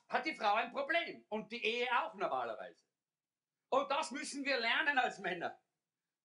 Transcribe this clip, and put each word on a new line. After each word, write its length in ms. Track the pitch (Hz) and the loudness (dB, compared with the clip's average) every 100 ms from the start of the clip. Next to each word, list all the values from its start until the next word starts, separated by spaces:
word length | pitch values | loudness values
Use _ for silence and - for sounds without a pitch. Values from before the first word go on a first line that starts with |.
| - | -4
hat 160 | 254 302 | -2 -2
die 100 | 302 | 0
Frau 180 | 214 | 2
ein 180 | 214 247 | 2 0
Problem 540 | 262 285 339 330 - - | -2 0 0 0 -8 -6
und 220 | 214 - | -6 -6
die 120 | 233 | -4
Ehe 260 | 220 240 247 247 | -2 0 2 0
auch 140 | 302 | 0
normalerweise. 720 | 196 165 131 117 104 90 82 _ _ _ _ _ _ _ _ - | -2 0 0 -2 -6 -10 -14 _ _ _ _ _ _ _ _ 0
Und 200 | 269 285 | 2 2
das 220 | 320 - | 0 0
müssen 340 | 277 302 285 269 | -4 -6 -4 0
wir 140 | 254 | 2
lernen 400 | 226 262 302 277 | 2 2 4 4
als 180 | 247 - | 4 2
Männer, 420 | 185 175 127 - _ _ _ _ _ _ | -4 -2 -4 -6 _ _ _ _ _ _